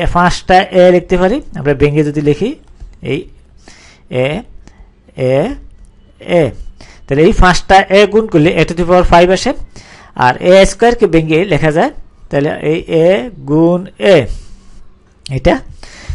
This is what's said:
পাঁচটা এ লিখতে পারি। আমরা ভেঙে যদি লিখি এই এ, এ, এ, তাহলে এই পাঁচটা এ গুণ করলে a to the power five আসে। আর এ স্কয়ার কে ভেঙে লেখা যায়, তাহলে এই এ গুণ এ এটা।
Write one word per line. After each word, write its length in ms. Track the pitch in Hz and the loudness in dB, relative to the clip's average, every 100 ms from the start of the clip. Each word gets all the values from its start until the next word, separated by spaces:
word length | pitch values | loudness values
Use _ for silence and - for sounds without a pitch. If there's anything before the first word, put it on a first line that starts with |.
| 175 | 0
পাঁচটা 420 | 175 180 - - 185 196 185 | 0 0 -2 0 0 2 2
এ 40 | 180 | 4
লিখতে 220 | 180 175 180 | 2 0 -2
পারি। 140 | 185 277 - 165 | 0 -2 -8 -6
আমরা 120 | 139 135 | -4 0
ভেঙে 200 | 147 147 147 | 0 0 -2
যদি 120 | 147 147 | -2 -2
লিখি 220 | 147 220 320 - - - - - | -2 -4 -8 -18 -20 -20 -14 -8
এই 80 | 135 - - _ - - - - _ - 127 131 | -8 -10 -20 _ -20 -20 -20 -20 _ -8 -4 -4
এ, 20 | 175 - - - - - _ _ - | -6 -12 -20 -20 -20 -20 _ _ -6
এ, 200 | 127 135 208 285 - - - _ _ _ - 175 | -2 0 -2 -6 -16 -20 -20 _ _ _ -2 0
এ, 20 | 135 - - - - - - | 0 -4 -16 -18 -20 -20 -4
তাহলে 160 | 143 165 | 0 2
এই 40 | - | 4
পাঁচটা 340 | 180 165 - 196 - 190 | 4 2 2 2 4 2
এ 20 | 202 | 2
গুণ 120 | 208 220 | 0 0
করলে 180 | 165 147 175 | 0 2 0
a 20 | 156 | -2
to 60 | 170 | -2
the 60 | 175 | 0
power 180 | 180 170 | 2 4
five 180 | 175 180 185 | 4 4 0
আসে। 160 | 247 302 - - - - - - 123 | -2 -8 -12 -18 -20 -20 -16 -4 -2
আর 80 | 127 180 | 0 4
এ 20 | 190 196 | 4 4
স্কয়ার 240 | - 233 233 | 2 0 2
কে 60 | 196 | 0
ভেঙে 240 | 165 160 160 202 | 0 0 -2 0
লেখা 180 | 147 156 156 | 0 0 0
যায়, 140 | 262 - - _ - | -2 -6 -18 _ -8
তাহলে 220 | 143 147 - - | -4 -4 -4 -4
এই 60 | 165 - 165 165 | -4 -2 0 2
এ 20 | 208 247 160 135 | 0 -4 -12 -4
গুণ 300 | 151 165 180 190 - 208 | 0 0 0 -6 -2 2
এ 20 | 170 110 - - - - - - - _ _ - 135 | 2 2 -6 -14 -20 -20 -20 -20 -20 _ _ -10 -4
এটা। 160 | 175 262 - - - - - | -2 -2 -6 -20 -20 -18 -14